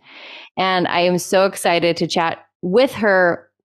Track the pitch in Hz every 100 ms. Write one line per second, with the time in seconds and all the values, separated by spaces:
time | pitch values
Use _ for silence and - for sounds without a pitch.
0 | _ - - - - - 185 185 175 175
1 | 180 180 - 190 190 - 196 170 170 165
2 | 165 185 165 - _ _ 180 208 262 196
3 | 214 190 180 170 - _